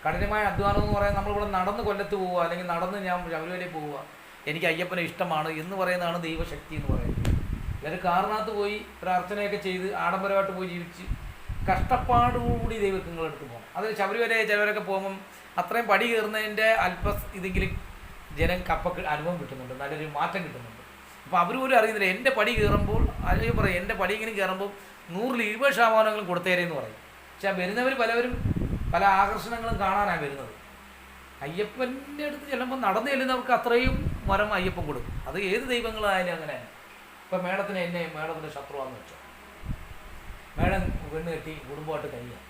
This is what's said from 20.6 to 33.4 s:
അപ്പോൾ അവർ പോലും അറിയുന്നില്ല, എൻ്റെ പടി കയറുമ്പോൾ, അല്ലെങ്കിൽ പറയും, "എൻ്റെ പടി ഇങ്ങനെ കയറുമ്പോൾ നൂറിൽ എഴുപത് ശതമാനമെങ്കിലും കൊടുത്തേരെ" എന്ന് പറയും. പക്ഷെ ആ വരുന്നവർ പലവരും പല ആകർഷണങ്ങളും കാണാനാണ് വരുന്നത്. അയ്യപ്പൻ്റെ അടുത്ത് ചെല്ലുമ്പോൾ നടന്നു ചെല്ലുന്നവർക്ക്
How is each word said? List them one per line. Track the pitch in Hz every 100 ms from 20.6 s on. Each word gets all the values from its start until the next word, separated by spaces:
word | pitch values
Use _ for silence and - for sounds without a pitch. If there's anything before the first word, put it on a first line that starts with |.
| 120 - - - - -
അപ്പോൾ | - 175
അവർ | 180 254
പോലും | 262 247
അറിയുന്നില്ല, | 220 220 190
എൻ്റെ | 185 254 220
പടി | 226 226
കയറുമ്പോൾ, | 208 208 202 220 - - -
അല്ലെങ്കിൽ | 190 226 220
പറയും, | 196 175
"എൻ്റെ | 190 190
പടി | 185 214
ഇങ്ങനെ | 220 202
കയറുമ്പോൾ | 185 190 202 - - - -
നൂറിൽ | 175 247 247 214
എഴുപത് | 220 277 262
ശതമാനമെങ്കിലും | 233 220 220 214 180
കൊടുത്തേരെ" | 175 185 180 175
എന്ന് | 147
പറയും. | 113 - - - -
പക്ഷെ | - 196
ആ | 185
വരുന്നവർ | 180 220 254 262
പലവരും | 226 233 247 - - - - - -
പല | 170 196 190
ആകർഷണങ്ങളും | 202 214 226 233 226 208
കാണാനാണ് | 190 196 190 165
വരുന്നത്. | 147 139 117 - - - - - - - - -
അയ്യപ്പൻ്റെ | 139 175 214 247 247 269 285 294 294
അടുത്ത് | 285 285
ചെല്ലുമ്പോൾ | 247 247 262 214
നടന്നു | 214 262
ചെല്ലുന്നവർക്ക് | 269 262 254